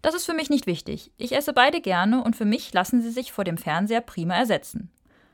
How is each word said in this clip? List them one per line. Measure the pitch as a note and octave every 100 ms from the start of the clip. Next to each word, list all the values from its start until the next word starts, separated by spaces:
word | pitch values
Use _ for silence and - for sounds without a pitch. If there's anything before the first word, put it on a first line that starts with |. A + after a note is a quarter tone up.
Das | D#4 F4
ist | -
für | E4
mich | D4
nicht | C#4+ -
wichtig. | E3+ - A3 - _
Ich | A#3+ C4+
esse | D4
beide | C#4+ C4 E4+
gerne | - F3 F#3+ B3+
und | A#3 A3+
für | G#3
mich | A3 -
lassen | F#3 F#3 B3
sie | A#3
sich | A#3+ B3
vor | -
dem | F#3+ E3
Fernseher | - D#3 G#3 A3+
prima | A#3 - E3 F3+
ersetzen. | B3 E3 - - - _ _ _ _